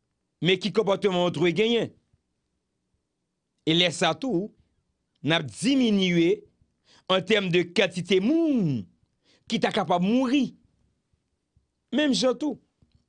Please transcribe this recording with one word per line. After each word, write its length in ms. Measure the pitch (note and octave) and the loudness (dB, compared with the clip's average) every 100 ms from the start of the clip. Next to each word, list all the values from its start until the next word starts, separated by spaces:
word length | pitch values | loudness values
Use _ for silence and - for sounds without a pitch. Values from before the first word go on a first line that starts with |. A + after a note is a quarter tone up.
| _ _ _ _ | _ _ _ _
men 160 | D#3+ F#3+ | 0 0
ki 140 | G3+ F3 | 0 -2
konpòteman 480 | G3+ G3 G3+ F3+ | 0 0 0 0
ou 80 | F3 | 0
dwe 220 | D#3 F3 E3+ | 0 0 0
genyen, 320 | A3 A#3 C3+ - _ _ _ _ _ _ _ _ _ _ _ _ _ _ _ _ - | 0 0 -2 -8 _ _ _ _ _ _ _ _ _ _ _ _ _ _ _ _ -2
e 80 | |
lè 160 | E3 F3+ | 2 0
sa 200 | D3 E3+ | 0 -2
tou 360 | D#3+ C4+ F3 G#3+ - _ _ _ _ _ _ | -2 -4 -4 -4 -10 _ _ _ _ _ _
n'ap 240 | C3+ E3 D3 | -2 -2 -4
dimini 640 | - G3 C#4 A#3+ G3+ F#3 F3 E3+ G#3 - _ _ _ _ _ - | -4 0 2 2 2 2 2 2 0 -6 _ _ _ _ _ -2
an 140 | F#3 | -2
tèm 280 | F#3 G#3+ F#3+ | 2 0 2
de 100 | E3+ | 0
kantite 560 | F3 F3 F#3+ F3+ F3 F#3+ | 0 0 -2 -2 -2 0
moun 600 | G3+ E4 E4 C4 F3 B2 F#2 _ _ _ _ _ - | 2 2 2 0 0 -2 -6 _ _ _ _ _ -8
ki 100 | A3+ | -4
t'a 120 | A3 | -2
kapab 300 | A3 F3+ F3+ | -2 0 0
mouri, 500 | F#3 A#3+ C4 C#4+ G#3+ - _ _ _ _ _ _ _ _ _ _ _ _ _ | 2 0 2 0 0 -6 _ _ _ _ _ _ _ _ _ _ _ _ _
menm 220 | A#3 D4+ G#3 | -2 0 2
jan 200 | B3+ B3+ | 0 -2
tou. 180 | D4+ A3+ _ _ _ _ | -4 -8 _ _ _ _